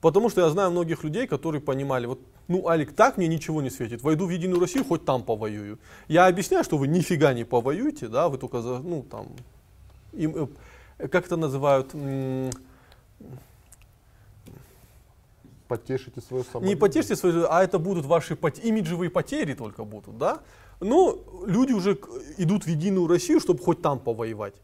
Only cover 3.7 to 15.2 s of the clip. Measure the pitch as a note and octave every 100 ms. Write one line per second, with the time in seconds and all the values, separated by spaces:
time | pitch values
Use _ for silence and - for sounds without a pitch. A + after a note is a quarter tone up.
3.7 | - A#2 A#2 B2+ D#3 F#3 F3 F3+ F3+ F3+
4.7 | C4+ C4 E3+ - C3 - A2 G#2+ G#2 G#2
5.7 | G#2+ - - - D#3+ F#3 F3+ G3 F#4 -
6.7 | D3+ C#3 E3+ D#3 E3+ D3 B2 A#2 B2 A#2
7.7 | D#3+ C#4 D4+ A#2 A2+ E3+ C3 B2 B2 A#2
8.7 | B2+ D#3 E3+ A#2+ A2 G#2 - B2 - _
9.7 | - - - - C#4 D#3 D#3+ D3 - -
10.7 | - - - D3 F#3 F3 E3+ D#3+ C3+ C#3+
11.7 | C3+ C3+ D#3 C#3 C3+ C3 C3 C3 B2+ -
12.7 | - _ - _ _ A3 C3 - - _
13.7 | - - _ _ _ - - - - -
14.7 | - - - _ _